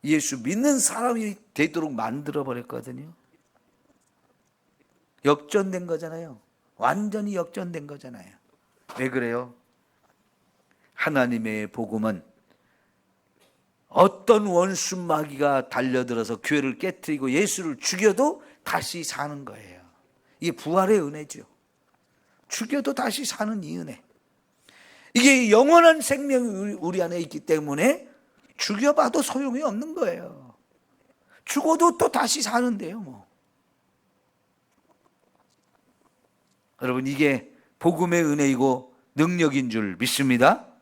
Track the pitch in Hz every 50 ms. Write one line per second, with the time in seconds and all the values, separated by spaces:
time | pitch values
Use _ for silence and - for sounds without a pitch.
0 | - 139 151 151 143 - 147 127 110 131 185 214 254 294 285 262 - - - -
1 | 233 247 240 226 220 214 196 - _ _ _ - 151 165 151 170 160 151 135 113
2 | 110 113 123 143 147 147 143 151 139 131 120 123 117 - 127 123 113 127 127 131
3 | 143 160 170 _ _ _ _ _ _ _ _ _ _ _ _ _ _ _ _ _
4 | _ _ _ _ _ _ _ _ _ _ _ _ _ _ _ _ _ _ _ _
5 | _ _ _ _ _ 143 147 143 - - - 208 196 190 185 180 180 175 170 156
6 | 165 160 160 165 170 160 - - _ _ _ _ _ _ _ _ 113 123 151 196
7 | 208 214 196 214 208 208 202 180 165 170 - 202 185 175 170 165 147 143 143 143
8 | - 127 120 101 90 - - _ _ _ _ _ _ _ _ _ _ _ - -
9 | 127 131 127 131 120 117 117 120 127 123 120 _ _ _ _ _ _ _ _ _
10 | _ _ _ _ _ _ _ _ _ _ _ _ _ _ _ _ _ _ _ -
11 | - 160 151 139 127 123 120 113 110 110 107 107 107 104 - - 117 101 107 110
12 | 107 113 104 87 - _ _ _ _ _ _ _ _ _ _ _ _ _ _ _
13 | _ _ _ _ _ _ _ _ _ _ _ _ _ _ _ _ _ _ - -
14 | 175 196 190 - - - 226 214 208 208 180 175 180 190 190 - - - 190 185
15 | 175 170 160 156 156 147 143 135 147 143 139 135 131 - - 127 127 131 127 127
16 | 123 120 120 117 113 104 117 104 - - 151 147 135 135 120 - - 185 180 -
17 | - - 156 143 135 131 127 151 208 196 - - 185 160 139 123 - - 196 180
18 | 208 214 190 - 269 302 - - - - - _ _ - - 165 160 - - 175
19 | 160 - - - 143 147 147 143 139 123 104 104 107 95 90 90 90 _ _ _
20 | _ _ _ _ _ _ _ _ 151 170 156 - - 151 165 190 190 190 220 202
21 | 160 143 147 151 151 143 - - - _ _ _ _ _ _ _ _ _ _ _
22 | _ _ _ _ _ _ _ _ _ _ - - 226 220 285 285 247 277 269 269
23 | 254 226 208 - 285 - - - 214 214 226 202 175 151 165 180 170 147 120 -
24 | _ _ _ _ _ _ _ _ _ _ _ _ _ - _ - - - - -
25 | - - _ 240 240 277 277 262 247 220 208 220 269 285 330 339 339 330 320 320
26 | 254 - 277 269 285 285 269 247 247 233 208 190 196 208 202 - 151 170 180 185
27 | 175 165 175 175 170 147 - 151 - - 160 156 151 147 139 147 175 247 302 359
28 | - - - _ _ _ _ _ _ _ _ - - - 208 202 247 285 294 311
29 | 285 240 330 330 269 - - 262 277 269 240 262 311 277 196 214 277 320 320 349
30 | 294 190 170 170 175 180 - 143 131 123 - _ _ _ _ _ _ _ _ _
31 | _ _ _ _ _ _ _ _ _ - - 285 - 311 320 311 330 349 - -
32 | 349 - - 247 - 233 - 294 247 202 233 240 247 247 233 196 214 160 190 233
33 | 202 139 123 104 98 _ _ _ _ _ _ _ _ _ _ _ _ _ _ _
34 | _ _ _ _ _ _ _ _ _ _ _ _ _ _ _ _ _ _ _ _
35 | _ _ _ _ _ _ _ _ _ _ _ _ _ _ _ _ _ _ _ _
36 | _ _ _ _ _ _ _ _ _ _ _ _ _ _ _ _ - 127 123 127
37 | 131 135 143 135 151 143 135 117 - - _ _ _ _ _ _ - 170 175 160
38 | 180 175 175 175 170 151 143 147 143 139 135 120 131 135 127 127 131 - _ _
39 | _ _ _ 139 156 170 180 175 165 151 135 135 131 123 110 113 107 98 90 85
40 | 117 123 - - 139 131 127 117 123 151 214 - - - - _